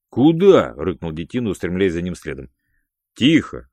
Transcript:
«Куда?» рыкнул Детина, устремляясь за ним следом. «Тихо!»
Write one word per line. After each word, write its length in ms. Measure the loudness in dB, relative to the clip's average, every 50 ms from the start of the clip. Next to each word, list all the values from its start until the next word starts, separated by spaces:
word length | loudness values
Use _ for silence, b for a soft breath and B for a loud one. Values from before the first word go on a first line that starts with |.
| _ _
«Куда?» 640 | -2 2 2 2 4 4 6 6 6 6 4 0 -6
рыкнул 360 | -6 -6 -6 -6 -6 -8 -8
Детина, 380 | -8 -8 -10 -8 -8 -6 -6 -6
устремляясь 440 | -6 -6 -6 -6 -2 0 0 0 0
за 80 | -2
ним 140 | -6 -8 -10
следом. 340 | -10 -12 -14 -12 -12 -14 -18 _ _ _ _ _ _ _ _ _ _ _ _ _
«Тихо!» 540 | 0 2 2 2 2 0 -2 -10 -18 -18 _